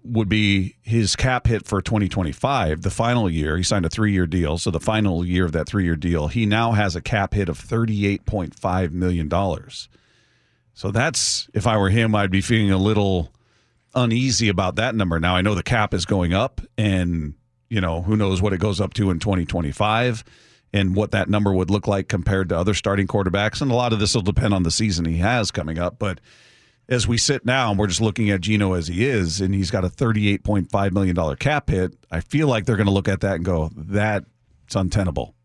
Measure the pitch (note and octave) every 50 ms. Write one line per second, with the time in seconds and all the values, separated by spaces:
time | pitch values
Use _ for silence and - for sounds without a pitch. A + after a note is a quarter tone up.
0 | _ A#2+ A#2+ A2+ A2 F#2 G#2+ G#2+ G#2+ G2+ G2+ G2 F#2 - - _ _ - A2+ A#2
1 | G#2+ F#2+ - - - C3 B2+ B2 - A#2+ A#2 G2+ - - - F#2+ - - A2+ G#2+
2 | G2+ F2+ - G2+ F2+ D2+ C#2+ - - C3 C#3+ B2+ G2 D#2 D#2 D#2+ F2+ G2 - -
3 | A2+ A#2+ A#2+ A#2+ A2 F#2 D#2+ D#2+ D2 D#2 D#2 F2 F2+ - A2 G2+ E2+ E2 - -
4 | A2 G#2 G2+ F#2 F2 D#2+ D2+ F2+ E2+ D2 D#2 E2+ - F#2+ E2 - - - G#2+ A2
5 | G#2+ G2 F2 E2 F2 F2 F2+ F2+ F#2 E2 D#2 E2 D2 - - G2+ F#2 F2 E2 D2+
6 | D2+ F2 E2+ D#2+ D2 D#2+ - A#2+ A2 G#2 G#2 A2+ A#2 A#2 A2 G#2 G#2 G2 E2 F2
7 | - - - G#2 G2 - - G2 G2 E2+ D#2 - - - A#2+ A2+ A#2 A2 G#2+ G2+
8 | G2+ G2 G2+ - - - - G2+ F2 - - - - F#2+ F2+ F#2 F#2 E2 D#2 F2+
9 | F2+ F2+ F2+ E2+ E2 D2 E2 F2+ G2 F#2+ D#2 - - - - - - _ _ _
10 | _ _ _ _ _ _ _ _ _ _ _ _ _ _ _ - - G#2+ G2 A2+
11 | C3 E3 C#3 - - - - - - - - G#2+ F2+ A#2+ A2 G#2+ G2 F#2+ G2+ A#2
12 | A2+ A2 G#2+ G#2 G2+ F#2 F#2 G2 F2+ - A#2+ A2 G#2+ G2 G2 F#2 F#2+ G#2+ A2 G#2
13 | G#2 G2 F#2+ F2+ D#2+ - _ _ _ _ _ _ _ _ _ _ _ _ _ B2+
14 | B2 A#2 A2+ B2 C3 C3 A2+ - A#2 G#2 G2 F2 F#2+ F#2 F2+ G#2 A2 B2+ A2+ A2
15 | G2 F2 E2 E2 D#2+ F2+ F2+ F2+ F#2 G#2+ G#2 F#2+ - - B2+ A2+ G#2+ G2+ - F#2
16 | E2 - G#2 F#2+ F2 E2+ F2 G2 A#2+ C#3 _ - - - _ - G#2+ G2+ F#2+ F#2
17 | F2+ F2 E2+ E2 D#2 D2 D2+ _ _ _ _ _ _ _ A#2 G#2 F#2 E2+ E2 E2+
18 | E2 F#2+ G#2+ G#2+ G#2 G2 F#2+ F2+ F#2+ G#2 F#2+ F2 F#2+ G#2+ F#2+ D#2+ G#2+ - - -
19 | G#2 F#2+ F2+ D#2+ - G#2 G2 F2+ E2+ - - F2 D#2+ C#2+ C#2 - G#2 G#2 G#2+ A2+
20 | B2 B2 A#2 G#2+ - - - - - _ _ _ _ _ - G2+ G2 F#2 F#2+ G2+
21 | G#2+ - - G2+ F#2 - G#2 G#2 G#2 G2+ F#2+ F#2 F#2 E2 G2+ G2+ - A2+ G2+ G2
22 | F#2 - - F2+ E2+ - G2 F#2+ F#2+ E2 F2+ E2 F2 G2+ G2+ - - G#2 G2 G2
23 | G2 F2 - G#2 F#2+ F#2 F2 G2+ G#2 G#2+ - - D3 C3+ A#2 A#2+ B2 A#2+ A2+ G#2
24 | G#2 G2 - A#2+ F2+ G2 A2+ - C3 G#2+ G2+ F#2+ F2+ E2 E2 - A2 G#2+ F#2 E2
25 | E2+ E2 E2 E2+ F2+ G#2+ B2 A#2+ G#2 - - G2+ D#2 D#2 D#2+ E2 F2 F2+ - _
26 | A2 G2 F2+ - _ - - - - - _ _ _ _ _ _ _ - B2+ B2
27 | - - A#2+ A2+ - - C#3+ C3 - A#2+ B2+ C3+ B2+ A2 G#2 G2 G#2+ G2+ F2 F#2
28 | A2+ A2 F#2 - A2 G#2 G2+ F#2+ E2 G#2 G#2+ G#2 G#2 F#2+ F#2 F2+ D#2+ D#2 F2 F2+
29 | A#2 C#3+ C3 G#2+ F2+ E2 D#2+ F#2+ F#2+ F#2 G2 G2 F#2+ E2+ - G2+ F#2 F2+ - -
30 | C3+ A#2 A2 G#2+ G#2 G2+ G2+ - - - G#2 G2+ F2 - - G2+ G2 G2 F2 G2+
31 | G2 F#2 F2 F2+ E2 D2+ C#2 - - C#3 D3+ C#3+ - - - F#2+ F#2 E2+ - _
32 | _ _ E2 E2 - - - C#3+ D#3+ C#3+ B2 A2 F#2+ - A2+ G2 G#2+ G2 G2 G2
33 | F2+ G#2+ F#2+ F2+ - G2 F#2+ D#2+ F2 F#2+ F2+ D#2+ D#2 D#2+ - - D#2 F#2 G2 G#2
34 | G#2 G#2+ G#2 G2 - _ _ _ _ _ _ _ _ - - G2 F#2+ F2+ - G#2
35 | F#2+ F2+ C#2 C#2 A#1+ A1 _ _